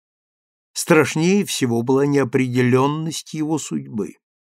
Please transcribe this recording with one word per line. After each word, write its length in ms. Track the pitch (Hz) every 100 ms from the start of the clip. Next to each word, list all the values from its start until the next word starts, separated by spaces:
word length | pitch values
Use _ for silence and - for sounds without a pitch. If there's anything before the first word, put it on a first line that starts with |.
| _ _ _ _ _ _ _
Страшнее 720 | - - 160 127 156 170 202 170
всего 360 | - 123 117
была 240 | 120 135 143
неопределённость 1300 | 143 127 135 131 123 123 127 139 151 160 - -
его 240 | 156 151 156
судьбы. 600 | - 156 135 117 90 - _ _ _